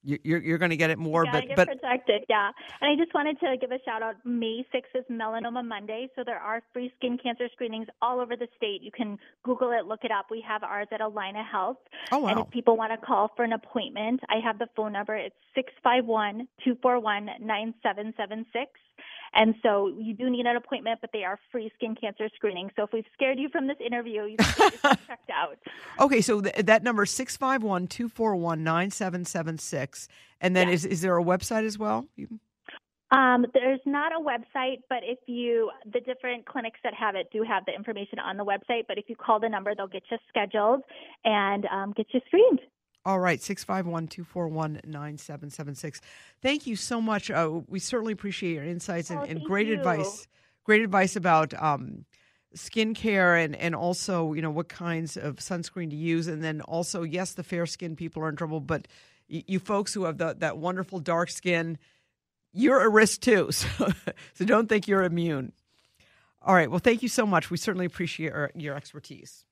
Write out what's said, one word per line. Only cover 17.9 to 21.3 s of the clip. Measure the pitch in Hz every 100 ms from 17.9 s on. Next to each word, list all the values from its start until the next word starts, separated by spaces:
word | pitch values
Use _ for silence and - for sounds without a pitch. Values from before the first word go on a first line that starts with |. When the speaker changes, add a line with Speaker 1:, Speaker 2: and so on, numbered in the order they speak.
| 202 220 233
Speaker 2:
seven | 202 220 226
six. | 240 285 _ _ - - - -
And | - 220 220
so | 226 202 196
you | 165 220
do | 208 254
need | 247 240
an | 240
appointment, | 240 269 226 226
but | 220
they | 214
are | 185